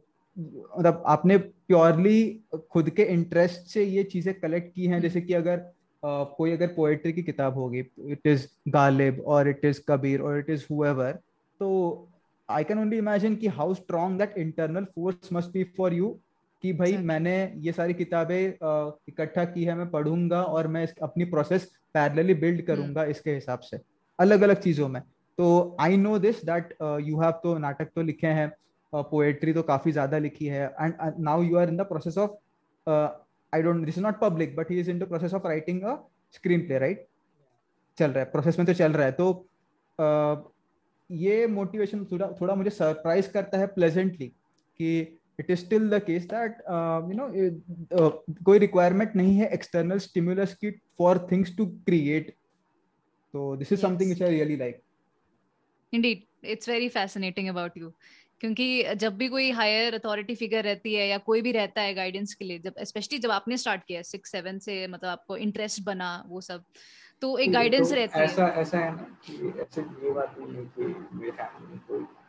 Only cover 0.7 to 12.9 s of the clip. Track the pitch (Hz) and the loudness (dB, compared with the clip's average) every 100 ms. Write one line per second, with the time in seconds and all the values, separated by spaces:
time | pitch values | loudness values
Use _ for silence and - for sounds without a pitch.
0.7 | - 170 165 - 151 180 196 190 - - | 2 4 4 4 4 6 6 4 -8 4
1.7 | 180 165 160 190 220 220 214 - 156 - | 8 8 8 6 6 4 0 -10 -12 -2
2.7 | 170 160 165 208 175 170 170 175 175 - | 0 2 4 4 4 2 4 2 2 -6
3.7 | 220 202 190 196 180 175 190 160 170 175 | -2 0 0 0 -2 -4 -4 -2 -4 -4
4.7 | - 175 170 165 180 175 175 165 175 175 | -4 0 2 0 -2 0 0 2 -2 -4
5.7 | - _ _ 147 143 143 - 160 165 175 | -20 _ _ -6 -4 -4 0 0 2 0
6.7 | 175 151 151 165 165 170 143 135 131 127 | 2 2 2 0 -4 -4 -2 -2 0 -4
7.7 | 123 131 - 143 143 151 143 127 _ - | -4 -8 -12 -10 -2 2 2 0 _ 0
8.7 | 147 139 135 139 135 - 147 143 139 147 | 4 6 6 4 2 2 4 4 2 0
9.7 | 143 - 143 139 139 147 147 147 156 - | 0 0 0 2 0 0 -4 -2 -6 -4
10.7 | 151 147 135 127 165 _ _ _ - 196 | -2 0 0 -2 -4 _ _ _ -6 -2
11.7 | 190 175 151 - _ _ _ - 135 156 | 0 0 -4 -12 _ _ _ -4 -2 0
12.7 | 214 214 | 0 0